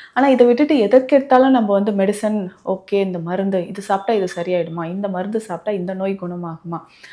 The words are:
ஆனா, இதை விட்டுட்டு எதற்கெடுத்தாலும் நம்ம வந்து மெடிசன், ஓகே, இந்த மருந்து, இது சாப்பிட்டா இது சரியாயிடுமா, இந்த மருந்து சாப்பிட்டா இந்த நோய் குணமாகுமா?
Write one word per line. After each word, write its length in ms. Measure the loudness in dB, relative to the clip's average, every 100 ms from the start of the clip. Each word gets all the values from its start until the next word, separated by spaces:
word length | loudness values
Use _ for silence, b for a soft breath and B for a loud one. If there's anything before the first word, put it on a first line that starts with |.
| B
ஆனா, 140 | 0 2
இதை 180 | 6 6
விட்டுட்டு 300 | 4 2 2
எதற்கெடுத்தாலும் 760 | 6 4 6 2 4 4 6
நம்ம 240 | 4 4
வந்து 180 | 2 0
மெடிசன், 580 | 0 0 0 -2 -4 -6 -10 -6
ஓகே, 280 | -6 -2
இந்த 260 | -2 -2 -4
மருந்து, 480 | -6 -4 -2 -2 -4
இது 140 | -8
சாப்பிட்டா 420 | -4 -4 0 -2
இது 100 | -2 -6
சரியாயிடுமா, 500 | -4 -4 -4 -6 -8
இந்த 220 | -6 -6
மருந்து 320 | -6 -4 -6
சாப்பிட்டா 400 | -6 -8 -6 -6
இந்த 140 | -6
நோய் 260 | -6 -6 -6
குணமாகுமா? 600 | -8 -10 -10 -12 -12 -12 -14 B B